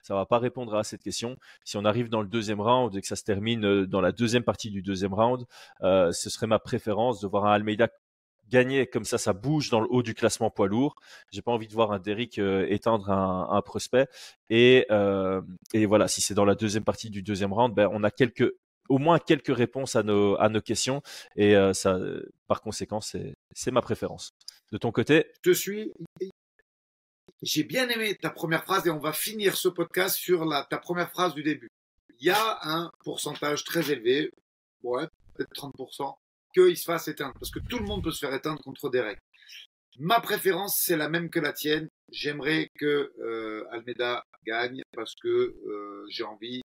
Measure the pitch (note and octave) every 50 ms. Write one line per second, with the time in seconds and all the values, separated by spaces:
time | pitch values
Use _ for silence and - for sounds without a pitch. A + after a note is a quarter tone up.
0 | _ - G2+ G2 F#2+ _ A#2 A#2 A#2+ B2 - B2+ B2 A2+ G#2 G#2+ G#2+ - - G2
1 | _ G#2 - - A2+ A#2+ C3 - _ - - _ _ - - G#2 G2+ G#2 G#2 A#2+
2 | A#2+ A#2 A2+ A2 G#2+ F#2+ G2+ A#2 G#2+ G#2 G#2+ G2+ G2+ A2+ B2 B2+ B2+ A2+ F#2+ G2
3 | - - G#2+ - - - G2+ G2 G#2 A2+ A#2 A2+ G#2 G2+ G2+ G2+ F#2+ F#2+ F#2+ F#2+
4 | F#2+ F2 - - A#2+ A2+ A#2 B2 A#2 - G#2 - - A#2 G2+ G2 F2+ G2 G2 F2+
5 | G2 G2 F#2+ G#2 A2 A#2+ B2+ B2+ B2 _ - - - - - _ - F#2 F#2+ F#2+
6 | F2+ E2+ - - - G#2 - - A#2+ A2 A2 G2+ - - - A2 - A2 G2+ G2+
7 | A#2 B2+ A#2+ F#2+ G#2 F#2+ F#2+ G2+ G2+ G#2 G#2 G#2 G#2 G#2+ G#2+ G2+ A#2 A2+ _ _
8 | _ _ _ _ _ _ _ _ _ _ B2 B2+ B2+ B2+ C3+ C3+ B2 - - B2
9 | G#2 - - A2+ - A2 G2+ G2 G#2+ C3+ D#3 D3+ C3 - A#2+ A2 A2 - B2 B2
10 | A#2+ A2+ G#2+ - A#2 G#2+ - - A2+ G#2+ _ - G#2 F#2+ G2+ A#2 C#3 D3 - -
11 | _ - - - - _ - G2+ - A#2+ A#2+ A2+ A2 G#2+ G#2 A2 A2+ G#2 G#2 G2
12 | F2 G#2 G#2 G#2 B2 A#2 - - G2+ G2 F#2+ G2 F#2 - G2+ G#2 - A#2 A2+ G#2+
13 | F#2+ G2 G2 G2 F#2+ F#2+ F#2 F#2 E2+ - F#2 G2+ - - - G#2 - - - B2
14 | C#3 - _ - - - _ _ _ _ A2 A#2 A#2+ B2 B2+ B2+ - - G#2+ G#2
15 | G2+ G2+ G2 G2 F#2+ F#2 F#2+ F#2+ F#2 F#2 F2+ - _ - - A2 G#2+ G2+ G#2+ G#2
16 | F#2 F2+ - - - - G2+ G2+ G2+ G2+ G2 - A2 G#2+ G2 A2 G#2 - - -
17 | - A2+ G2+ G2+ F#2 G2 G#2 F2+ G2+ G2 G2 A2 B2 B2 G2+ G2+ G#2 F#2+ - G#2+
18 | G#2 G#2 - - C3+ A#2+ _ - B2 - - _ _ _ _ _ _ _ C#3 C3
19 | C#3+ D#3+ E3+ D3+ - - E3 C#3 _ - C3+ A#2 A#2+ A2+ _ C3 C3+ - - A#2+
20 | G#2 G#2+ G#2 G2+ G2+ G2+ G2 - G2+ G#2+ A2 G#2+ - - A2 - - B2+ C3+ C#3+
21 | _ - - - - - _ - G#2 G#2 G#2 G2 G2 G2 F#2+ - - G2 F#2+ F#2
22 | G2 F#2+ F2+ D#2+ - - _ _ _ _ G#2 - _ A2 G#2 - G2 - G#2 G#2+
23 | - - - F#2 G2 G2+ F#2+ _ _ _ - - - B2+ B2 A#2+ - - A#2 -
24 | - - F#2+ G2+ - - _ _ _ - - _ _ _ - G#2 - A#2+ G#2 B2+
25 | A#2 - D3 D#3+ - - _ _ - F3 F3+ F3 - F#3 G3+ G#3+ A3 A3 - -
26 | E3 - _ - F#3 F#3+ - _ _ _ _ _ _ _ _ _ _ _ _ _
27 | _ _ _ _ _ - _ _ - - - D3+ D3 A2+ D3+ B3+ C4 A#3+ A#3+ A3+
28 | A3 G#3 F#3 _ - D#3 - - F3 D#3+ E3 D#3 - - F#3+ G3 - F3 D#3 D3+
29 | C#3 D#3 D3+ - - G#3 G#3+ A3 G3+ F#3 - - - F#3 F3 - E3+ - - F3+
30 | F#3 G3 - - - - F#3 E3+ D#3+ D#3+ D3 C#3 C3+ _ D3+ - - - F3 F3
31 | E3+ E3 - - F3+ F3+ C#3+ D3 C#3 D3+ D3 C3 A#2+ A2 _ _ _ _ _ _
32 | _ _ - _ C3+ E3 F#3+ G#3+ A3+ A3 G#3+ - E3 D#3 D#3+ E3 F3 D#3+ _ _
33 | _ D3 D3 - - D3 D3 - D3 D3 D3 C#3 - - - E3+ D#3 C#3 D3 B2
34 | A2 A#2+ C3 C#3+ D#3 - _ _ _ _ _ _ _ _ _ _ - B2 B2 C3
35 | D#3 D#3+ _ _ _ _ - - C3+ - - - C#3+ C3+ C3 - C3 _ - -
36 | C#3+ C#3 C#3+ _ _ _ _ _ _ _ _ F#3 F3+ F3+ F3 E3 - - E3+ D#3+
37 | - D#3+ D3+ - D3 C3+ - - - - - D#3 - - B3 B3 G#3 G3+ G#3 G3
38 | E3 E3 - - - C3 C3+ C3 - D#3 D#3 C#3+ - C3+ B2+ - - C3+ B2 B2+
39 | A2+ G#2+ G2 - _ _ _ _ _ - - - - _ _ _ _ _ _ B2
40 | C#3 F3 A3+ A#3 - - G#3 G3+ - F#3+ F3+ F3 G3+ G3+ - - - - F3 D#3
41 | D3+ D3 D#3+ E3+ E3+ E3 - E3+ D3+ C#3+ C3 - - D3+ D3+ F3 D#3+ D3+ _ _
42 | _ _ - - - D3 D3 D3 C3 D3 D#3+ D#3 D3+ - _ - C#3+ D3 D3 C#3+
43 | C3+ - _ A2 A2+ A2+ A2+ A2+ A2 A2 G#2+ G#2+ G#2+ - A#2 A#2 A#2 B2 A#2+ A2+
44 | A#2+ B2 B2 A#2 - _ _ _ _ A2 A2+ A#2 A#2+ B2 B2+ C3 C3 _ - A#2
45 | A2 - - - - A#2 A#2+ B2 B2 A#2 - - G2+ G#2 G#2 G2+ G2+ G2+ G2+ G2+
46 | G#2 G#2 - - A2+ G#2+ G#2+ G#2 A2 A#2+ B2 B2+ B2 _